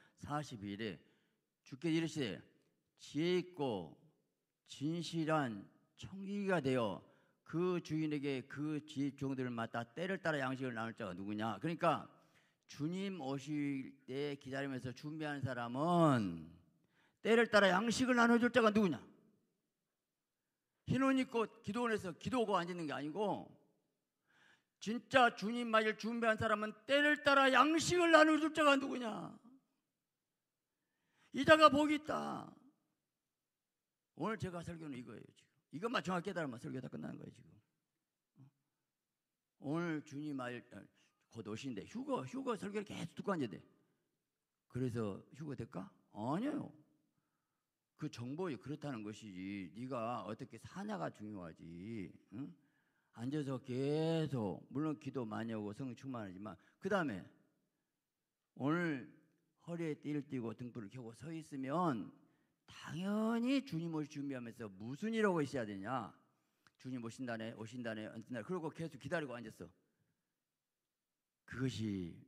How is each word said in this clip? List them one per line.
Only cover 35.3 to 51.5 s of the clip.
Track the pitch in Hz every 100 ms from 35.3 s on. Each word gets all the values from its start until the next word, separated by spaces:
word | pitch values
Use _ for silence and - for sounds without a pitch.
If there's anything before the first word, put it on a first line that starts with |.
| -
지금. | _ _ _
이것만 | 147 226 226
정확히 | 170 180 190
깨달으면 | 175 147 120
설교 | 151 131
다 | 147
끝나는 | 147 151 -
거예요, | -
지금. | - - - _ _ _ _ _ _ _ _ 135 _ _ _ _ _ _ _ _ _ _ _
오늘 | 139 160 170 151
주님 | - 135 151 139
말, | 123 120 -
아, | 101 - _ _ _ _
곧 | 113 107
오신대. | 110 135 107 101
휴거, | 226 285 240 131
휴거 | 262 269 214
설교를 | 202 208
계속 | 202 185 170
듣고 | - -
앉아야 | 180 120
돼. | 82 - _ _ _ _ _ _ _ _ _ _
그래서 | 123 127 113 107 95 - 127
휴거 | 156 127
될까? | 113 170 196 _ _
아니에요. | - 117 165 277 285 - - _ _ _ _ _ _ _ _ _ _ _ -
그 | 151
정보에 | 120 120 151 185 120
그렇다는 | 127 147 147 117
것이지, | 104 107 107 90 95 101 87 107
네가 | 127 127 113 120
어떻게 | 95 110 123 113
사냐가 | - 180 208 196 151
중요하지. | - 107 101 85